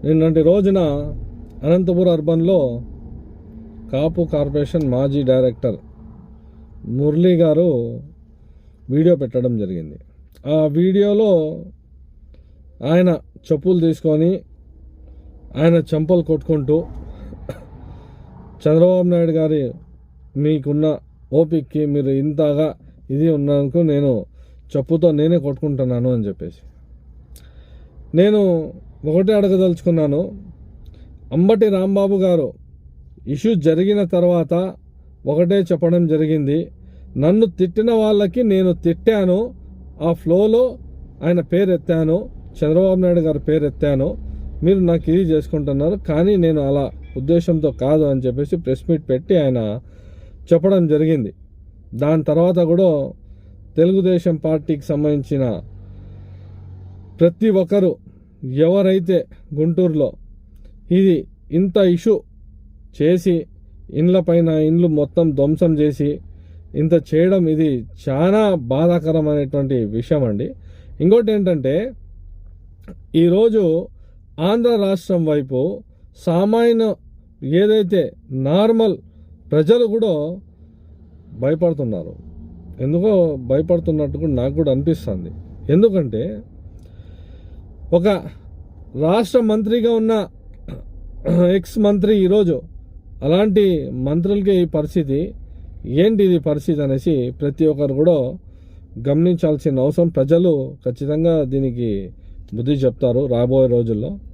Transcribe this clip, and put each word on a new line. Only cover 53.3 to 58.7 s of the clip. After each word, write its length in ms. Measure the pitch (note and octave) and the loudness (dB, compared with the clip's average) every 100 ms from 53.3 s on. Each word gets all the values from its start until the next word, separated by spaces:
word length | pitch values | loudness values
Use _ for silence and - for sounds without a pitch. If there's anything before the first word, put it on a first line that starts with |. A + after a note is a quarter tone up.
| - - - - - | -20 -20 -20 -10 0
తెలుగుదేశం 600 | E3+ F#3+ F#3 F3+ F3 D#3+ D#3+ | 2 4 2 0 0 -2 -2
పార్టీకి 400 | D#3 D3+ D3+ - | -2 -2 -6 -2
సంబంధించిన 520 | D3 D3+ D3 C3+ C#3+ B2+ F#2 - - - - - - - - - - - - - - - - | -2 0 -2 -2 -2 -2 -4 -10 -20 -20 -20 -20 -20 -20 -20 -20 -20 -20 -20 -20 -20 -20 0
ప్రతి 300 | E3+ E3+ A3 | 0 2 0
ఒక్కరు 400 | F#3+ F3 G3+ F#3+ - - - - - C3 C3 | 2 2 0 0 -2 -12 -20 -20 -14 -8 0
ఎవరైతే 560 | D#3+ | 2